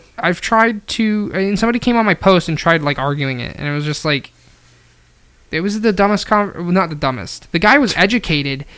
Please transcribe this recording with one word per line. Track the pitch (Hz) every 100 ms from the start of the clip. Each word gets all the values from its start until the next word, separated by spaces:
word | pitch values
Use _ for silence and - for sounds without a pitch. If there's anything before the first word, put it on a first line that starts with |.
| - -
I've | 170 175
tried | - 220 226 214 -
to, | - 220 214 202
and | 190 196 202
somebody | 226 240
came | 247 233
on | 214
my | 170
post | 196 180 -
and | 156
tried, | 170 165
like, | 147 135
arguing | 139 147 135 123
it, | 117 -
and | 147
it |
was | 147 151
just | 143 156
like, | 139 - _ _ _ _ _ _ _ _ _ _ _ -
it | 160
was | 196 214
the | 226
dumbest | 196 202 202 -
con-, | 208 202 -
well, | 175
not | 185 170
the | 147
dumbest. | 139 120 90 - -
The | -
guy | 214 277
was | 233 -
educated. | 202 233 - 151 139 135 -